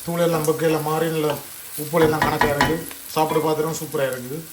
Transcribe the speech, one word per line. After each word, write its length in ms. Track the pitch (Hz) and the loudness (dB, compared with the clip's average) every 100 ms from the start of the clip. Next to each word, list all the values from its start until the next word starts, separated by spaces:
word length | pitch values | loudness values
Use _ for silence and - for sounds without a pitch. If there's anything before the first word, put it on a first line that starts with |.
தூள் 220 | - 170 170 | -6 0 2
எல்லாம் 220 | 160 151 | 2 2
பக்கையில 300 | 147 160 156 | 2 2 2
மாறி 260 | 151 156 165 | 0 0 0
நல்ல 200 | 160 151 143 - - - - | 0 0 -2 -8 -14 -12 -10
உப்புல 240 | 143 165 156 | -2 4 4
எல்லாம் 160 | 156 - | 4 2
கணக்கா 220 | 151 147 | 2 2
இருக்கு. 220 | 143 - 160 - - - | 2 2 0 -4 -14 -6
சாப்பிட 260 | 156 156 156 | 0 2 2
பாத்திரம் 400 | 156 151 156 156 | 2 0 0 -4
சூப்பரா 260 | 151 147 135 | -6 -2 -2
இருக்குது. 280 | 127 123 156 160 | -2 -8 -10 -10